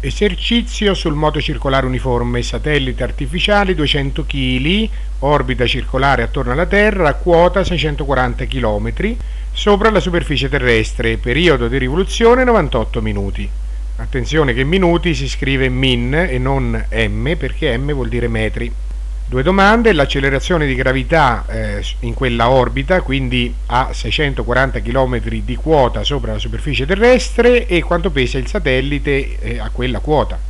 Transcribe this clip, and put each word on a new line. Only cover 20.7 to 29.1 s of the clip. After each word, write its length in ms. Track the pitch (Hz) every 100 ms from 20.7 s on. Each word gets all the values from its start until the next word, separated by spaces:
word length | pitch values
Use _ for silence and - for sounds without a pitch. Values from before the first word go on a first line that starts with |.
| 127
gravità, 680 | 131 131 120 170 139 113 -
eh, 380 | 110 107 101 95 -
in 140 | 120
quella 360 | 113 131 117 117
orbita, 500 | 131 120 120 139 185
quindi 540 | 180 135 127 123 120 - -
a 260 | - -
seicentoquaranta 880 | - 117 107 147 - 110 120 135 120
chilometri 640 | 107 127 131 123 107 110 104
di 100 | 131
quota 480 | - 156 120 113
sopra 300 | 104 143 110
la 40 | 107
superficie 480 | 110 110 - 123 139
terrestre, 800 | 196 233 254 - - 240 247 -
e 160 | 175
quanto 280 | - 175 180
pesa 280 | 143 120 131
il 100 | 127
satellite, 920 | 208 151 127 139 143 147